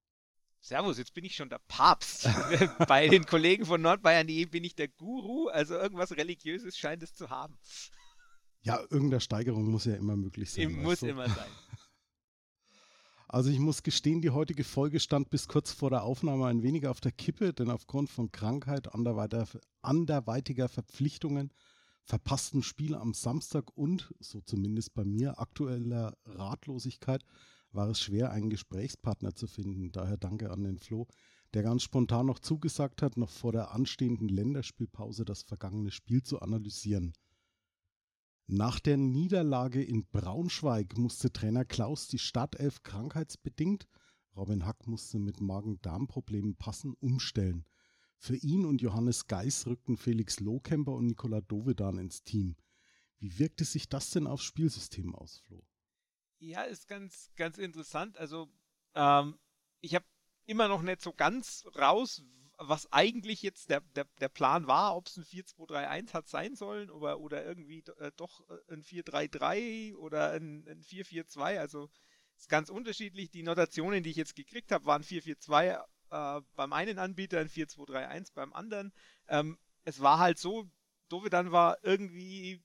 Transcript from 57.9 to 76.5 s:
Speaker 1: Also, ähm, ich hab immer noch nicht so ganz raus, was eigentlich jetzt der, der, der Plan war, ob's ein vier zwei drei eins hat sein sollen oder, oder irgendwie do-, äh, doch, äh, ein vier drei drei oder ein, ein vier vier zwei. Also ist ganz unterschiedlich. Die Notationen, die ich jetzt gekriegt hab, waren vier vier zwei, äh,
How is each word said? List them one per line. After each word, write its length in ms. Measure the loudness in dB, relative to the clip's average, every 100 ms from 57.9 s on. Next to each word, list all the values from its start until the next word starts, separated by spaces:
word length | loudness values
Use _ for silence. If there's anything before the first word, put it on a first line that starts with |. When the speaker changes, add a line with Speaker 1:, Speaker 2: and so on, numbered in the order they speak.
| -6 -6 -8
Speaker 1:
Also, 300 | -10 -10 -12 _ _ _ _ 4
ähm, 420 | 6 8 4 -4 _ _ _ _
ich 120 | -2
hab 120 | -2 -2 _ _ _ -4
immer 240 | 2 2
noch 140 | 2
nicht 180 | -2 -4
so 100 | -6
ganz 540 | 0 0 0 -6 -12 -12 2
raus, 460 | 4 4 2 -8 -16 _ -20 -14
was 320 | -2 -2 2
eigentlich 520 | 4 4 2 -6 -6
jetzt 260 | -6 -8 -2
der, 120 | -2 -2 -8
der, 120 | -8 _
der 100 | -8
Plan 360 | 0 2 2 4
war, 320 | 4 4 0
ob's 180 | -6 -14
ein 80 |
vier 220 | -16 -16 -18
zwei 220 | -18 -8
drei 200 | -6 -4
eins 280 | -6 -6 -8
hat 120 | -6
sein 280 | -6 -6 -8
sollen 340 | -10 -10 -10
oder, 300 | -8 -6 -6
oder 260 | -6 -8 -8
irgendwie 380 | -12 -16 -20
do-, 100 | -20 -16
äh, 120 | -14 -12
doch, 320 | -16 -18 _
äh, 240 | -20 -18
ein 80 | -18
vier 220 | -14 -14
drei 240 | -6 -4 -4
drei 680 | -2 -2 -2 -4 -8 -10 -14
oder 360 | -6 0 0
ein, 360 | 0 -8 -14 -16
ein 140 | -20
vier 240 | -16 -16 -12
vier 220 | -12 -12
zwei. 320 | -6 -2 -2
Also 280 | -4 -10 -14 _ _ _ _ _
ist 140 | -2
ganz 220 | 0 0
unterschiedlich. 580 | -6 -8 -8 -10 -10 -12
Die 140 | -8
Notationen, 580 | 0 2 2 2 -2 0
die 80 | -2
ich 60 | -4
jetzt 200 | -6 -8
gekriegt 360 | -14 -14 -2
hab, 140 | 0 2
waren 180 | 2
vier 180 | 0 -8
vier 160 | -8 -10
zwei, 420 | 2 4 4 2 -6 _ _
äh, 320 | -6 -4 -6 -8